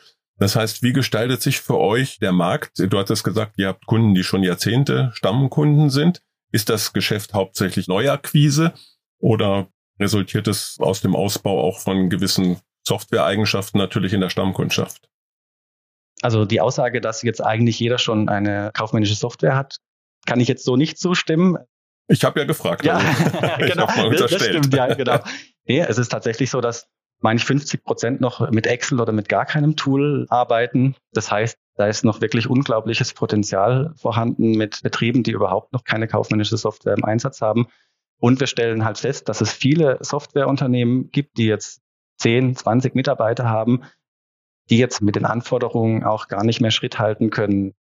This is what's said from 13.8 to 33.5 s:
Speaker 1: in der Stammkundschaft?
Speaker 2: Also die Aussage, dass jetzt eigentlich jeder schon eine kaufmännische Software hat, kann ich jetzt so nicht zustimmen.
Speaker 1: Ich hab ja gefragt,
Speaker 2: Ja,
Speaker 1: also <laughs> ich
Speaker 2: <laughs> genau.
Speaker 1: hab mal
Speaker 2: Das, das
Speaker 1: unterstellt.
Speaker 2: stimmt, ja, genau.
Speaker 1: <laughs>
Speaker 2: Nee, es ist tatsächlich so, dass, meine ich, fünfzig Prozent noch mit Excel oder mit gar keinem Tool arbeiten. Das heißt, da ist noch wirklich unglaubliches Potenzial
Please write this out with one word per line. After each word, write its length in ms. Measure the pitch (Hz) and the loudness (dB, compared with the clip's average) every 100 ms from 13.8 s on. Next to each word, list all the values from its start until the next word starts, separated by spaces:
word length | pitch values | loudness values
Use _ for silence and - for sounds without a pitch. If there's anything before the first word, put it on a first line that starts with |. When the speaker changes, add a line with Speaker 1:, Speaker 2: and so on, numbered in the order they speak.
| 95 104 92 | 0 -2 -2
Speaker 1:
in 80 | 101 | -2
der 80 | 92 | -2
Stammkundschaft? 800 | - 95 90 - - - - _ _ _ _ _ _ _ _ _ _ _ - | -2 -2 -2 -2 0 -2 -4 _ _ _ _ _ _ _ _ _ _ _ -6
Speaker 2:
Also 220 | 117 110 104 | 0 2 2
die 160 | 107 | 2
Aussage, 400 | 107 139 123 120 | 0 0 -2 -2
dass 220 | 110 - | -6 -4
jetzt 200 | 117 - | -6 -2
eigentlich 360 | - 110 117 110 | -2 2 2 2
jeder 180 | 117 123 | -2 0
schon 300 | - 107 104 | 0 0 0
eine 420 | 101 104 101 104 | 0 -2 -2 -6
kaufmännische 420 | - 110 113 101 104 | -6 -2 0 0 -2
Software 400 | 120 - 156 135 | -4 -2 0 0
hat, 220 | 139 - _ _ _ _ - | -2 -12 _ _ _ _ -2
kann 140 | 127 | 2
ich 80 | 123 | 2
jetzt 180 | 131 - | 0 0
so 100 | 127 | 2
nicht 220 | 160 - | 0 -2
zustimmen. 580 | 180 180 - 160 185 170 - _ _ _ - | -2 -2 0 2 2 2 -6 _ _ _ 0
Speaker 1:
Ich 160 | 131 131 | 2 2
hab 120 | 156 | 0
ja 60 | |
gefragt, 420 | 143 160 - 87 151 | -2 -2 -2 0 0
Speaker 2:
Ja, 120 | 156 | 2
Speaker 1:
also 680 | 139 139 165 165 147 123 | 2 2 0 0 -2 0
<laughs> 20 | 139 | 0
ich 60 | |
Speaker 2:
<laughs> 20 | |
genau. 140 | 175 110 | 0 0
Speaker 1:
hab 100 | - | 0
mal 120 | 107 | 2
Speaker 2:
Das, 120 | 151 | 2
das 100 | 123 | 2
Speaker 1:
unterstellt. 320 | 190 226 175 139 | 2 0 2 2
Speaker 2:
stimmt, 80 | |
ja, 200 | 135 123 | 2 2
genau. 260 | 120 123 123 - - | 0 0 0 -2 -14
Speaker 1:
<laughs> 220 | - _ - | -18 _ -2
Speaker 2:
Nee, 140 | 131 | 0
es 180 | 170 113 | 2 0
ist 120 | 120 | -2
tatsächlich 400 | 113 120 113 135 | -2 -4 -2 -2
so, 100 | 131 | -2
dass, 260 | 120 117 - _ _ _ | -4 -6 -14 _ _ _
meine 160 | 110 117 | 0 2
ich, 80 | - | 2
fünfzig 380 | 139 147 - | 0 -2 -8
Prozent 380 | - 117 117 135 | -6 -4 -2 -2
noch 300 | 123 - - | -4 -2 -2
mit 160 | 110 - | 0 0
Excel 320 | 123 - 131 | -2 -2 -2
oder 140 | 113 | 0
mit 160 | 107 101 | -2 0
gar 160 | 104 135 | -2 0
keinem 300 | 156 147 156 | 0 0 0
Tool 520 | 139 139 143 135 127 | 0 0 0 -2 0
arbeiten. 680 | 123 123 117 120 123 131 131 _ | 0 2 0 2 2 0 0 _
Das 200 | 113 - | -6 -2
heißt, 260 | 104 113 - _ - | -2 -2 -4 _ -2
da 120 | 104 | 0
ist 160 | 107 | 2
noch 180 | 117 - | 0 0
wirklich 260 | 113 120 110 | 0 0 0
unglaubliches 680 | 127 139 110 110 113 117 | 0 0 -2 -2 -2 -4
Potenzial 800 | - 117 107 101 | -4 -2 0 0